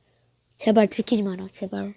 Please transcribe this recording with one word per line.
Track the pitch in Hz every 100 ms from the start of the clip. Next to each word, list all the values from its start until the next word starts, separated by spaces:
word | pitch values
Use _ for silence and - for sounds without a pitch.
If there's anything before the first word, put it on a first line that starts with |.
| _ _ _ _ _ -
제발 | - 220 202
들키지 | - 226 226
마라. | 196 185 190
제발, | - 196 202 196